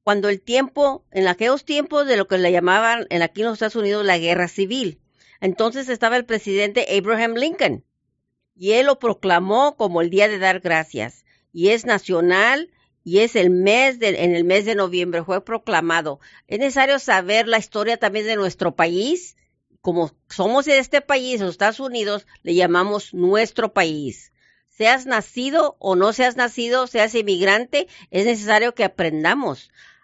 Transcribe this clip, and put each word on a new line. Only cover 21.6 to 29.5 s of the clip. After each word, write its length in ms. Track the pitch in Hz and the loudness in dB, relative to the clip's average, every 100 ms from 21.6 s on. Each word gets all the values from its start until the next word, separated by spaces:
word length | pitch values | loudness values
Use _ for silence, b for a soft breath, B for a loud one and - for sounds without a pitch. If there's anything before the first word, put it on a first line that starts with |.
| 208 220 | -2 -2
Unidos, 480 | 269 240 208 208 - b | -8 -6 -4 -6 -8 b
le 140 | - 175 | -2 2
llamamos 580 | 180 175 196 202 - | 2 2 0 -4 -6
nuestro 580 | 180 180 208 220 - 220 | -2 2 2 0 -2 -2
país. 600 | 202 170 151 139 - - _ _ _ _ | -2 -2 -4 -8 -12 -20 _ _ _ _
Seas 380 | _ 220 262 262 | _ 2 2 0
nacido 680 | 226 - 240 262 320 294 - | -4 -4 -6 -2 0 0 -2
o 160 | - | -2
no 180 | 180 202 | 2 2
seas 240 | 226 254 240 | 2 0 0
nacido, 520 | 240 - 233 254 247 | -4 -4 -2 -2 0
seas 260 | 233 220 | 0 0
inmigrante, 720 | 233 202 180 196 208 247 285 370 B B | 0 0 0 2 2 0 -4 -4 B B
es 160 | 180 220 | -2 0
necesario 480 | 226 208 214 240 | -2 2 2 2
que 80 | 233 | 0
aprendamos. 880 | 202 - 165 156 165 254 233 | -2 0 -4 0 0 0 -2